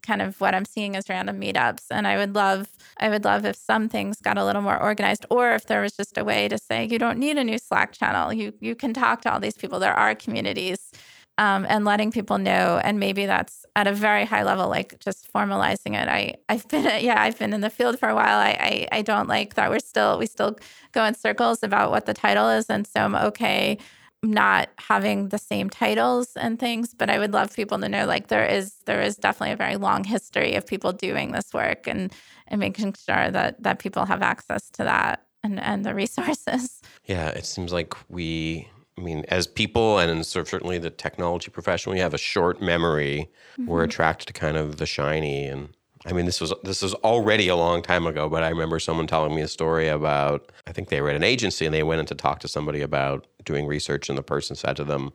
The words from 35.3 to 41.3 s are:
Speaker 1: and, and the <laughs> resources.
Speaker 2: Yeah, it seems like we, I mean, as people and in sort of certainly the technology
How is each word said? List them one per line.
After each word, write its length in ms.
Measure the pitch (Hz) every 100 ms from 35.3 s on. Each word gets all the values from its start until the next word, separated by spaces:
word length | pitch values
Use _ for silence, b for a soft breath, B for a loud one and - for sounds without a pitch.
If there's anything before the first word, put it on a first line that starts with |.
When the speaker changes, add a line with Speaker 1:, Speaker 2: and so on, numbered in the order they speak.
| _
Speaker 1:
and, 160 | 214 190
and 240 | - 202
the 120 | 202 196
<laughs> 60 |
resources. 760 | 202 - 349 302 - 254 247 - B B -
Speaker 2:
Yeah, 240 | 87 78
it 180 | - -
seems 260 | - 87
like 220 | 87 82 - -
we, 640 | 87 82 82 80 80 - - _ -
I 60 |
mean, 240 | 87 78 -
as 200 | 90 85
people 500 | - 107 117 110 101
and 140 | 85
in 120 | 82
sort 180 | 80 92
of 80 | -
certainly 280 | 92 87 87
the 140 | 82
technology 580 | - - - 87